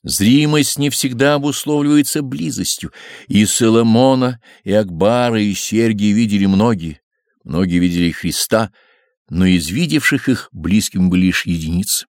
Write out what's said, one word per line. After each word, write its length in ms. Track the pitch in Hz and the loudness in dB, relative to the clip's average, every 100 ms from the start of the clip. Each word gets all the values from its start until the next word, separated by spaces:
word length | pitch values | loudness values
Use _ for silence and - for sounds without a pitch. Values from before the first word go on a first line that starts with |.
Зримость 720 | 85 - 101 139 151 151 139 - | -6 0 2 4 2 0 0 -2
не 120 | 143 | -4
всегда 440 | - 135 120 139 | -2 -6 0 0
обусловливается 880 | 147 143 135 143 147 143 147 143 156 | 0 -2 -6 -4 -2 2 2 2 -4
близостью. 680 | 139 95 156 110 90 - 80 - - - - | -8 -8 -8 -6 -6 -8 -10 -16 -20 -20 -2
И 200 | 101 107 | 2 2
Соломона, 920 | - 117 113 113 113 131 131 127 120 _ _ | 2 4 4 4 4 4 2 0 -4 _ _
и 80 | 95 | 0
Акбара, 720 | 104 101 80 101 120 123 113 | 0 0 0 0 2 0 0
и 140 | 104 | 0
Сергия 600 | 92 - 107 117 104 104 | -2 -2 0 0 2 0
видели 300 | 104 113 101 | 2 0 2
многие. 560 | 98 95 117 101 80 78 _ _ _ _ | 2 2 2 0 -6 -12 _ _ _ _
Многие 360 | - 80 92 87 | -6 -2 0 2
видели 320 | 90 87 85 | 2 0 -2
Христа, 600 | - 82 - - 110 113 _ _ _ _ _ _ | -2 -6 -6 -2 -2 -2 _ _ _ _ _ _
но 160 | 78 92 | 0 2
из 240 | 90 76 | 2 0
видевших 580 | 113 170 147 - 139 - | -4 -2 -2 0 -2 -2
их 200 | 120 - | -4 -6
близким 560 | 104 80 107 - 92 92 | -10 -2 0 0 -2 0
были 180 | 92 92 | 2 0
лишь 200 | 85 - | 0 -4
единицы. 600 | 85 80 85 104 - | -4 -2 -4 -4 -6